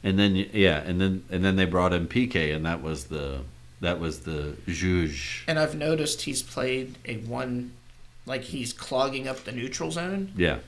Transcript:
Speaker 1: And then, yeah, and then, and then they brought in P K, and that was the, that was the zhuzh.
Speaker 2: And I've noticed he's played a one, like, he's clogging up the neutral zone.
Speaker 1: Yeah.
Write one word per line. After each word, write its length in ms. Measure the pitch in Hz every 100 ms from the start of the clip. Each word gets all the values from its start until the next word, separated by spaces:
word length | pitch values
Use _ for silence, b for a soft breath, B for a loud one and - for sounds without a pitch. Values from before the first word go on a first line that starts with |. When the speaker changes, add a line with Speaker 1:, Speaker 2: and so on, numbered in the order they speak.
Speaker 1:
And 160 | 98 95
then, 160 | 101 95
yeah, 420 | 98 107 95 76 78
and 140 | 90
then, 240 | 95 95 -
and 120 | 92
then 120 | 95 95
they 80 |
brought 280 | 90 90 90
in 140 | 87 85
P 220 | 120 123
K, 240 | 95 76
and 120 | 78
that 160 | 80 82
was 260 | 78 76 69
the, 340 | 78 71 67 67 - - -
that 160 | 85 87
was 200 | 82 76
the 360 | - 78 73 73 -
zhuzh. 760 | 78 90 90 82 71 - - -
Speaker 2:
And 120 | 156
I've 160 | 151
noticed 480 | 151 151 156 151 -
he's 180 | - 131
played 540 | - - 127 131 127 - -
a 100 | 113
one, 560 | 113 120 127 123 123 - - - - - -
like, 160 | 131
he's 280 | - 135 117
clogging 520 | - - 131 135 135 131
up 160 | 131
the 80 | -
neutral 380 | 123 127 - 160
zone. 420 | 165 175 196 196 -
Speaker 1:
Yeah. 220 | 87 64